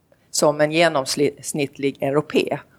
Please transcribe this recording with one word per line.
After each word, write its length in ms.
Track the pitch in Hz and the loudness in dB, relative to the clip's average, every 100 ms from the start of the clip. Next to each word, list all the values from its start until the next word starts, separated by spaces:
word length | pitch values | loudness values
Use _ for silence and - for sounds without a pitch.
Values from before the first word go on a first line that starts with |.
| _ _ _ | _ _ _
som 300 | - 156 147 | 0 0 2
en 120 | 151 | 0
genomsnittlig 1300 | 160 170 143 135 135 143 - - 156 139 - 139 - | 4 2 2 -2 0 -2 -2 -10 -4 -4 -2 -4 -2
europé. 560 | 139 147 - - - 147 - | -2 -2 0 -2 -2 -6 -10